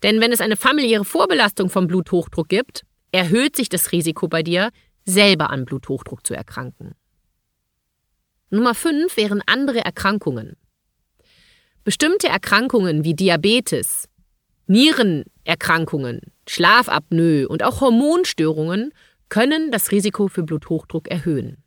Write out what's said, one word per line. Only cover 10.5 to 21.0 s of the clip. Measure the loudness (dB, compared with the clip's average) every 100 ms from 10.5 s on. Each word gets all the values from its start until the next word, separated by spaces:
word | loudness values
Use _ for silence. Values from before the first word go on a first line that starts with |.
| -18 _ _ _ _ _ _ _ _ _ _ _ _ -6
Bestimmte | 0 0 2 0
Erkrankungen | -2 2 2 2 0 2 0 0
wie |
Diabetes, | 0 2 2 4 2 0 -4 -4 -8 -10 _ _ _ _ _ _
Nierenerkrankungen, | 4 4 4 0 0 -6 _ -6 -4 0 0 0 -4 -6 -10 -14 _ -12
Schlafapnoe | 2 6 6 4 -2 -2 2 4 2 0
und | 0
auch | -2 2
Hormonstörungen | 2 4 4 2 0 0 -2 0 -2 -4 -6 -10 _ _ _
können | 0 2 0 -2
das | -2 0
Risiko | 0 0 -2 -4
für | -2
Bluthochdruck | -4 -6 -4 -6 -4 -10